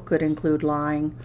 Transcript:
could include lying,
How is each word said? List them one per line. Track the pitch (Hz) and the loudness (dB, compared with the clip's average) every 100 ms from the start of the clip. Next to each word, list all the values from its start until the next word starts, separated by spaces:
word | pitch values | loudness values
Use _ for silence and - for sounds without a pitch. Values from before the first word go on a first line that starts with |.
| - | 0
could | 156 | 2
include | 156 151 160 151 | 2 0 0 2
lying, | 151 147 147 151 151 - | 0 0 0 0 -2 -6